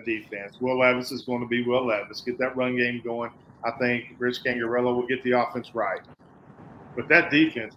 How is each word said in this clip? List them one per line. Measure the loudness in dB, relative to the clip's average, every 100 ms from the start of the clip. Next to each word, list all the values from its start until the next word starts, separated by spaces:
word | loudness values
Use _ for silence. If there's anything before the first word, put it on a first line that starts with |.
| -4
defense. | -6 -6 -12 -12 -6
Will | -2 4
Levis | 4 4 0
is | -8
gonna | -4 -4 0
be | 0
Will | 2 2 2
Levis. | 0 -2 -8
Get | -6 -2
that | -2 0
run | 0 0
game | 0 -2
going. | -6 -6 -6 -10 -20 -8 -6
I |
think | 0 0 0 -4 -4
Rich | -2 -2
Cangarello | -2 -2 0 2 2 2
will | 0
get | -2
the | 2
offense | 2 2 -4 -6
right. | -4 -2 -4 -8 -20 -20 -20 -20 -20 -20 -20 -12 -8
But | 4
that | 4 6
defense, | 4 4 2 -8